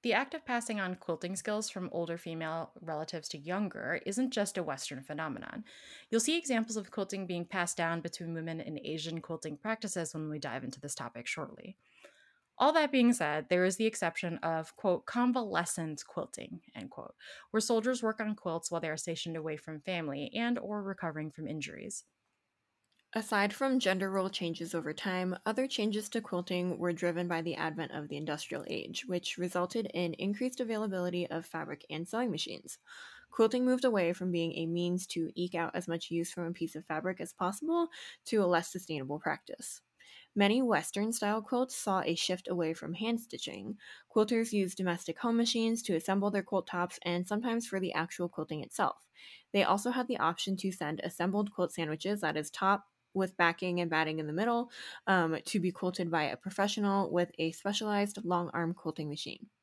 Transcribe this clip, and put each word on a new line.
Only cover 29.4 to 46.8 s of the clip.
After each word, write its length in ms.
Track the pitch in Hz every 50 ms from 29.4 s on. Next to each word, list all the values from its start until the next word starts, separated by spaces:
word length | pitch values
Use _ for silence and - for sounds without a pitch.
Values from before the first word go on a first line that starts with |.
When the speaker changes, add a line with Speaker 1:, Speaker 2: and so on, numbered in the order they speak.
| 175 175 - 180 175 180 - 226 214 208 -
Speaker 2:
in 180 | 175 180 170 160
increased 460 | - - 196 208 208 254 254 254 -
availability 680 | 254 220 226 214 220 208 190 185 180 180 180 175 175 -
of 160 | - 165 160
fabric 400 | - - 165 151 - 147 - - _
and 180 | 151 156 170
sewing 240 | - - 226 247 240
machines. 480 | 170 156 - - 98 - - - - - _ - - - - - - - - _
Quilting 340 | - - 220 220 247 247 254
moved 220 | 254 254 254 262
away 260 | 254 220 202 175 170
from 200 | 175 - 180 185
being 220 | 175 170 165 165 -
a 120 | - 165
means 400 | 165 170 175 175 175 180 180 180
to 240 | - - 170 160 - -
eke 200 | - 175 180 190
out 200 | 165 165 - -
as 140 | 180 180 -
much 220 | 170 170 - -
use 200 | 165 170 170 -
from 160 | - 180 175
a 60 | 165
piece 220 | 175 - 165 160 -
of 100 | 156 160
fabric 360 | - 160 156 165 185 185 185
as 120 | - 170
possible 560 | - - 185 180 202 - 302 320 330 339 339 330 - - - - - _ _
to 160 | - - 214
a 20 | 196
less 260 | 180 175 170 170 -
sustainable 480 | - 185 - - 156 143 135 135 147 156
practice. 600 | - 156 147 - _ - - - - - - - _ _ _ _ - - - - - _ _
Many 260 | 208 202 202 220 254
Western-style 800 | 262 240 214 151 156 - - 202 208 226 226 - 214 208 214 220
quilts 340 | 214 - 262 240 262 262 -
saw 280 | - - 214 190 190 -
a 120 | - 165
shift 320 | 165 - - 180 180 - -
away 260 | 180 175 165 160 165
from 180 | - - 156
hand-stitching. 840 | 175 185 220 226 233 233 233 - - - - - - 98 98 - 208 208 - - - - - _ -
Quilters 380 | 220 214 214 247 226 226 226
used 240 | 214 208 190 180 -
domestic 420 | - 190 180 175 170 - - 165 -
home 180 | - 233 233 233
machines 420 | 233 233 - 233 226 226 226 226 -
to 100 | - 185
assemble 360 | 160 - - 190 196 196 208
their 120 | 190 202
quilt 240 | 190 - 214 190 -
tops 320 | - - 180